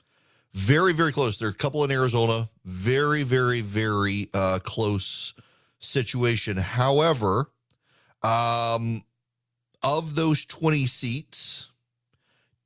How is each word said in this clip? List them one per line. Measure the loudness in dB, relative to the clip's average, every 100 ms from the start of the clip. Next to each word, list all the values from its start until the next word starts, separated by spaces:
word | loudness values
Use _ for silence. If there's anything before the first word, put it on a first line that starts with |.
| _ _ _ _ _
Very, | -4 2 4 4
very | 4 2
close. | 2 0 0
There | -4
are |
a |
couple | -2 -2 0
in | 0
Arizona. | 2 2 2 2 0 -2 -10
Very, | -14 -4 0 2 2 0
very, | 0 2 2 0
very, | -2 -2 0 0 0 0 -2
uh, | 0 0 0
close | -4 -2 -2 -2 -4 -6 -8 -12 _ _ _ _
situation. | -4 -4 -2 0 0 0 -2 -4
However, | -2 0 2 4 2 2 2 0 -2 _ _ _ _ _ _ _
um, | 0 0 0 0 0 -2 -2 -6 -8 _ _ _ _ _ _ _
of | -2 -2 -2
those | -2 0 0 -2
twenty | -4 0 2 0
seats, | -2 -4 -6 -8 -8 -6 -8 -12 _ _ _ _ _ _ _ _ _